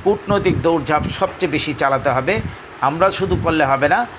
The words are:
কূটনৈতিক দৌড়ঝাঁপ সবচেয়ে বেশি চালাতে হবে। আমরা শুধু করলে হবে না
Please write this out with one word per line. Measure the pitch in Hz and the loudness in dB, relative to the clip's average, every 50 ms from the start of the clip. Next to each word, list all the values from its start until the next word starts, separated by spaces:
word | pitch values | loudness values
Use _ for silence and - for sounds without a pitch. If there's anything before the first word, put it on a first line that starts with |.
| - | 2
কূটনৈতিক | 190 214 202 - 196 202 196 196 190 - - - | 0 0 0 0 0 0 2 2 0 0 2 2
দৌড়ঝাঁপ | 165 165 160 131 120 156 151 - - - - | 2 2 2 0 0 0 0 0 -2 -2 -2
সবচেয়ে | 196 185 - - 185 160 143 | -4 -4 -2 -4 -2 -2 0
বেশি | 143 - 156 139 - | -2 -2 -4 -2 0
চালাতে | 151 139 135 135 - 143 123 | 0 2 2 2 2 2 0
হবে। | 131 131 160 202 220 - - - - - - - - 131 135 | 2 0 0 -2 -2 -2 -6 -10 -12 -16 -18 -8 -2 -2 -2
আমরা | 151 165 185 190 190 - | 2 2 2 2 2 0
শুধু | 190 180 185 151 156 | -2 0 0 0 0
করলে | 170 160 156 147 135 | 0 2 2 2 2
হবে | 135 127 143 147 175 | 2 2 2 2 2
না | 220 240 - - | 0 0 -4 -8